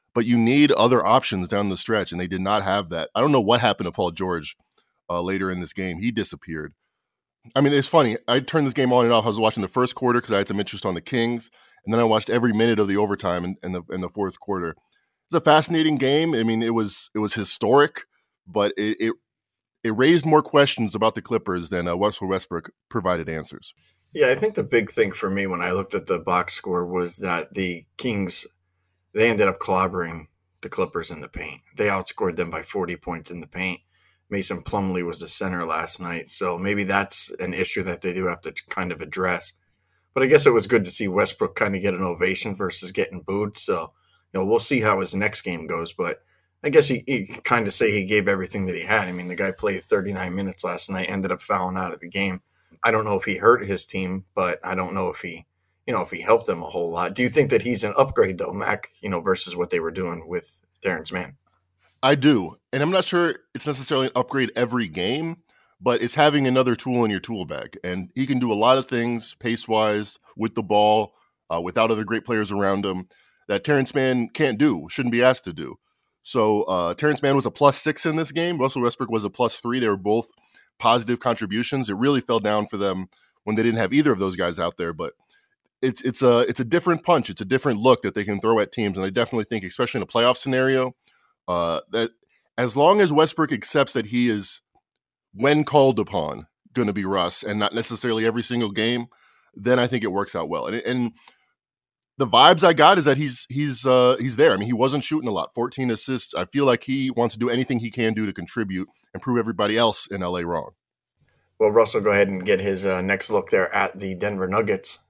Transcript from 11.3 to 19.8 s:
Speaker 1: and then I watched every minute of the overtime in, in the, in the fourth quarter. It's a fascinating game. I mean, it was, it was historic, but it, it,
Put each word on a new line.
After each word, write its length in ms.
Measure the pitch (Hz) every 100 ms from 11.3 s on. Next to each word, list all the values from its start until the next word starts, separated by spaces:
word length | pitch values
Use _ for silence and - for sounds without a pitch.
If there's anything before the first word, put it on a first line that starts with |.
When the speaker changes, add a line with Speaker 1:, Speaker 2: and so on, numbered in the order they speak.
| 120 - _ _ _ 101
Speaker 1:
and 80 |
then 80 | 117
I 20 |
watched 260 | 113 110 -
every 220 | 120 120
minute 280 | 107 117 107
of 100 | 101
the 80 | 101
overtime 480 | 104 101 95 87 87
in, 100 | 95
in 80 | 90
the, 100 | 90 -
in 100 | 92
the 80 | 90
fourth 320 | 104 95 -
quarter. 340 | - 95 85 78 _ _ _ _ -
It's 60 | 170
a 40 |
fascinating 540 | 156 156 156 165 160 143
game. 400 | 131 147 165 123
I 80 |
mean, 180 | 113 113
it 120 | 117
was, 360 | 113 104 - - 107
it 40 |
was 160 | 104 113
historic, 680 | 95 - 107 139 151 - - _ _ _ 92
but 280 | 98 101 98
it, 200 | 107 107
it, 140 | 113 - _ _ _ _ _ _